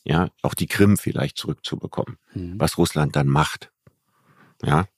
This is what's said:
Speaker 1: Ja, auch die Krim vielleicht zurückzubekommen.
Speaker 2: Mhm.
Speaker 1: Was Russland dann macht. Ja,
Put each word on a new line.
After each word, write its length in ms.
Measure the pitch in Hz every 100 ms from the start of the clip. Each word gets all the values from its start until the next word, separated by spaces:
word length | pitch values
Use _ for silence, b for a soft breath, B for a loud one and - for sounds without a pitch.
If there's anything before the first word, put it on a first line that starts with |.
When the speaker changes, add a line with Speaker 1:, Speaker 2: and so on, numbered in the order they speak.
Speaker 1:
Ja, 260 | - 117 180 -
auch 120 | -
die 140 | - -
Krim 300 | - 101 101
vielleicht 400 | - 67 - -
zurückzubekommen. 800 | - - - - - - - - _
Speaker 2:
Mhm. 220 | 98 87 92
Speaker 1:
Was 200 | 80 -
Russland 380 | 85 78 73 73
dann 100 | 69
macht. 440 | 73 76 - - _ _ _ _ b b b b b
Ja, 240 | - 76 98